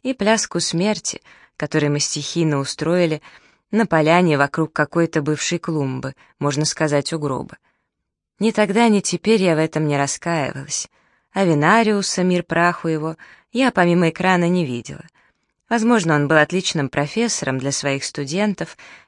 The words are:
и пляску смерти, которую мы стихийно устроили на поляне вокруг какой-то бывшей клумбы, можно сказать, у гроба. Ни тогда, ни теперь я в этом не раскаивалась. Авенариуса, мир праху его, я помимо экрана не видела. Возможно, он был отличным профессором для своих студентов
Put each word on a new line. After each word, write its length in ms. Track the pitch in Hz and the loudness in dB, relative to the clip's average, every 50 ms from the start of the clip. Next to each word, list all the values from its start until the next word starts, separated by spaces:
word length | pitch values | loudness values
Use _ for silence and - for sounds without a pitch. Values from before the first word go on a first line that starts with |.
| _ | _
и 100 | 254 262 | -6 -4
пляску 480 | - 196 208 226 220 - - - 170 | -2 0 2 2 0 0 -4 -4 -4
смерти, 640 | 165 - - 165 185 214 214 - - - - - - _ - - - _ _ | -4 -2 -2 -2 0 0 -2 -2 -6 -8 -10 -10 -14 _ -20 -20 -20 _ _
которую 360 | _ 151 147 - 156 147 147 147 | _ -8 -2 0 0 0 2 0
мы 80 | 147 | 0
стихийно 580 | 139 - - 147 143 - - 170 165 156 147 139 | -2 -4 -4 -6 -8 -6 -2 0 0 2 0 0
устроили 640 | 139 - - - 156 160 175 180 175 160 156 147 - - - - _ _ _ _ _ _ | -2 -4 -6 -4 -2 0 2 2 2 0 0 -4 -8 -14 -20 -20 _ _ _ _ _ _
на 160 | - 214 226 | 0 0 0
поляне 500 | - 165 160 151 156 165 180 180 170 151 | 2 2 2 4 4 4 4 4 4 4
вокруг 380 | 139 143 139 - - 160 156 - | 2 2 0 0 -2 -4 -2 -2
какой-то 480 | - 151 - - 170 165 165 - 160 143 | -2 -2 0 0 0 0 0 0 -2 -2
бывшей 360 | 151 151 147 - - 175 170 | -2 -4 -4 -4 -4 -6 -4
клумбы, 560 | - - 160 151 139 135 131 131 127 135 131 - _ _ _ _ | -4 -4 -4 -2 -2 -4 -4 -6 -8 -10 -12 -14 _ _ _ _
можно 280 | 143 143 139 143 151 | -4 -2 0 0 -2
сказать, 480 | 151 - - 160 151 147 143 143 - 165 | -2 -2 -2 -2 0 0 0 0 -2 -4
у 40 | 160 | -4
гроба. 380 | 147 139 131 127 135 - - - _ _ _ _ _ _ _ _ _ _ _ _ _ _ _ _ | -4 -4 -4 -4 -6 -10 -14 -20 _ _ _ _ _ _ _ _ _ _ _ _ _ _ _ _
Ни 120 | 202 226 | -2 0
тогда, 380 | 214 214 214 190 196 226 233 233 | 2 2 0 2 4 4 4 6
ни 100 | 208 202 | 4 4
теперь 420 | - - - 165 - 208 226 208 | 2 0 -4 -2 0 2 2 4
я 140 | 190 180 160 | 4 2 2
в 40 | 151 | 2
этом 280 | 156 151 - 156 156 | 0 0 0 -2 0
не 100 | 147 147 | 0 0
раскаивалась. 920 | 139 143 139 - - - 170 170 160 135 131 135 139 135 143 - - - - _ _ _ _ _ _ _ _ _ | 0 -2 -2 -4 -6 -6 -4 -4 -2 -2 -4 -6 -10 -10 -8 -8 -8 -8 -10 _ _ _ _ _ _ _ _ _
Авенариуса, 920 | 196 196 175 156 147 147 165 208 233 226 214 214 202 190 - - - 180 | 0 2 2 2 4 4 4 4 4 4 2 0 0 -2 -4 -2 -2 0
мир 180 | 185 180 175 165 | 2 0 0 -2
праху 460 | - 165 170 170 175 170 - - 165 | -2 0 2 2 2 0 0 -4 -4
его, 280 | 160 156 151 160 160 - - - - - _ _ - | -2 -2 -4 -6 -8 -10 -16 -20 -20 -20 _ _ -2
я 180 | 233 269 247 | 0 0 2
помимо 380 | - 196 175 175 170 180 175 160 | 2 2 2 4 4 4 2 2
экрана 400 | 165 - - 185 185 175 175 170 | 0 0 0 2 2 2 2 2
не 160 | 180 180 170 | 2 0 0
видела. 400 | 131 123 120 - - - - - - _ _ _ _ _ _ _ _ _ _ _ _ | -2 -4 -8 -8 -10 -14 -16 -18 -20 _ _ _ _ _ _ _ _ _ _ _ _
Возможно, 480 | 233 240 220 233 247 220 170 165 156 | -2 0 2 4 2 2 4 2 2
он 100 | 147 147 | 2 2
был 120 | 139 160 156 | 4 4 4
отличным 500 | 151 - 175 190 185 - - 165 135 131 | 4 4 2 -2 -2 -2 -2 -2 -2 -2
профессором 720 | - 147 147 147 - 220 233 226 - - - 135 131 131 | -2 -2 -4 -2 -2 -2 -2 -2 -2 -4 -4 -4 -4 -2
для 120 | 127 139 | -4 -4
своих 320 | 135 - - 143 139 139 - | -4 -4 -4 -4 -4 -4 -6
студентов 760 | - - - 143 135 151 190 208 214 190 - 165 - - - - - - - - | -8 -8 -8 -8 -6 -2 -2 0 -2 -2 -4 -6 -10 -12 -18 -20 -20 -20 -20 -20